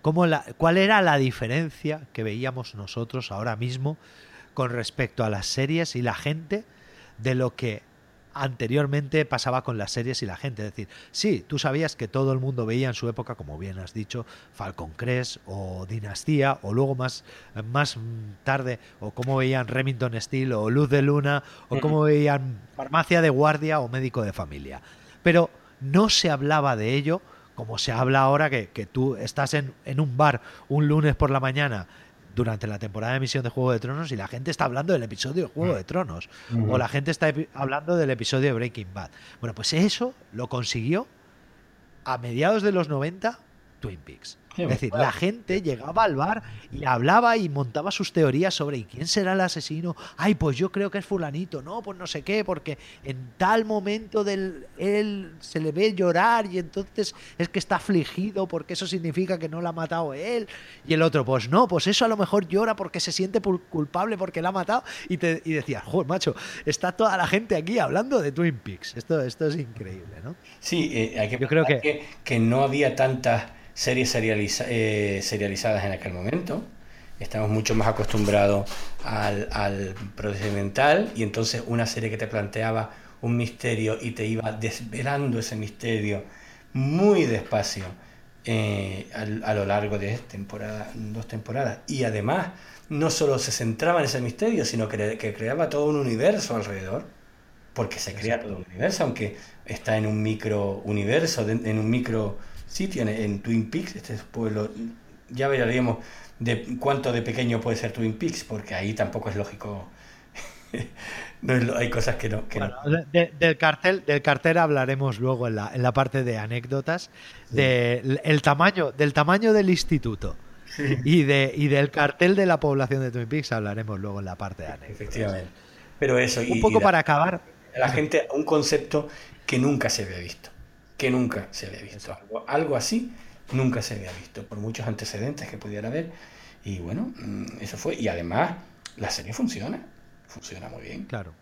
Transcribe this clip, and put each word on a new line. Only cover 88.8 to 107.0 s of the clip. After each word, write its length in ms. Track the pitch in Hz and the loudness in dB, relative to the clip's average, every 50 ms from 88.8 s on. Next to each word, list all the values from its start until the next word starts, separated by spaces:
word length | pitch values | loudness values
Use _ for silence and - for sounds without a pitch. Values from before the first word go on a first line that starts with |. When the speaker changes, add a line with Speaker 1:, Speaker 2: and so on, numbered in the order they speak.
| 98 95 95 95 101 - - | -2 -4 -6 -8 -10 -12 -8
Speaker 2:
al, 280 | 113 107 104 107 113 110 | -8 -6 -4 -4 -4 -2
a 100 | 110 110 | 0 0
lo 100 | 104 98 | 0 2
largo 340 | 98 101 104 104 104 104 101 | 2 2 2 2 0 -2 -2
de 200 | 98 101 110 113 | -2 -2 -4 -4
temporada, 720 | - - - 101 101 98 - 107 107 107 107 107 107 110 - | -6 -10 -12 -12 -10 -10 -10 -10 -8 -8 -8 -8 -10 -10 -10
dos 320 | 117 110 107 107 113 113 | -10 -8 -8 -8 -8 -8
temporadas. 520 | - - 110 107 - 113 131 139 117 104 - - | -8 -8 -10 -8 -6 -4 -2 -2 -2 -4 -6 -8
Y 180 | - 151 131 127 | -8 -2 0 0
además, 440 | 113 107 107 101 113 147 190 - - - - - - - - - - | 0 0 0 0 0 0 0 0 -4 -6 -14 -20 -20 -20 -20 -12 -6
no 180 | 160 147 156 160 | -2 0 2 2
solo 300 | - - 160 143 135 123 | 2 4 4 4 4 2
se 120 | - - | 0 -2
centraba 500 | - - 123 113 110 113 - 165 175 175 | -2 -2 -2 -2 -2 0 2 2 4 4
en 60 | 147 | 2
ese 140 | 123 110 131 | 2 0 -2
misterio, 460 | 123 120 - - 208 226 233 185 131 | -2 -4 -2 0 0 0 2 2 0
sino 220 | - - 117 110 107 | 0 0 -2 -2 -2
que, 280 | - 104 104 107 113 | -2 -2 -2 -2 -2
que 160 | 113 - 110 104 | -4 -6 -6 -6
creaba 380 | - 113 113 135 156 165 147 | -4 -4 -4 0 0 0 0
todo 160 | 151 147 147 | 2 2 2
un 100 | 151 151 | 2 2
universo 580 | 147 139 123 113 110 131 180 208 208 - - 123 | 2 2 0 0 4 4 4 4 2 0 -2 -2
alrededor, 500 | 113 101 104 101 95 95 95 101 - - - - - - - - - - - - - - - - | -4 -4 -4 -6 -8 -6 -6 -6 -6 -8 -10 -18 -20 -20 -20 -20 -20 -20 -20 -20 -20 -20 -14 -4
porque 260 | - 113 101 - - | -4 -4 -4 -4 -8
se 140 | - - 95 | -8 -8 -8
crea 220 | 104 107 110 117 | -6 -2 -2 -2
Speaker 1:
Exacto. 140 | 113 120 107 | -2 -2 -6
Speaker 2:
todo 100 | 98 90 | -10 -10
un 80 | 90 - | -12 -14
universo, 360 | 92 92 123 180 196 - 165 | -8 -2 -2 -2 0 0 -2
aunque 340 | 135 113 - 110 101 - - - - - - - | -2 -2 -2 -4 -6 -6 -8 -16 -18 -20 -20 -12
está 320 | - 110 - - - 110 | -10 -10 -8 -2 0 0
en 100 | 110 107 | 2 2
un 160 | 107 107 107 107 | 2 0 0 0
micro 600 | 110 110 107 - 110 107 104 101 98 98 101 - | 0 -2 -2 -2 -2 0 0 0 -2 -4 -4 -4
universo, 640 | 101 104 104 101 101 123 156 165 165 - 127 110 | -2 -2 0 2 2 2 2 2 2 0 0 0
de, 60 | 104 110 | 0 0
en 260 | 113 113 110 107 110 | 0 0 0 -2 0
un 100 | 107 110 | 2 2
micro 500 | 117 127 123 - 113 110 107 101 101 - - - - - - | 0 0 0 0 -2 0 0 -2 -4 -6 -10 -12 -14 -14 -14
sitio, 360 | - - - 190 196 185 147 120 | -10 -6 -4 -4 -4 -2 -2 -2
en, 60 | 107 | -2
en 340 | 107 110 110 104 101 98 - | 0 -2 -2 -2 -2 -4 -2
Twin 260 | 120 113 113 107 107 | 0 0 0 0 0
Peaks, 280 | - 165 - - - | -2 -6 -6 -6 -10
este 180 | 104 - - 117 104 - - | -12 -10 -10 -10 -10 -10 -10
pueblo, 400 | - 120 113 110 107 107 104 110 - - 117 117 - - - - - - - - | -6 -4 -4 -2 -2 -2 -4 -4 -6 -8 -10 -10 -10 -14 -20 -20 -20 -20 -18 -14
ya 200 | 127 123 135 139 | -4 -2 0 0
veríamos 500 | 139 131 123 113 120 127 127 120 110 - - - - - - - - - | 2 2 2 2 2 2 2 2 0 -2 -6 -16 -16 -18 -18 -20 -12 -4
de 380 | 117 117 117 104 - - 123 - | -2 -2 -2 -2 -2 -6 -8 -2
cuánto 320 | - 139 139 131 | 0 0 0 0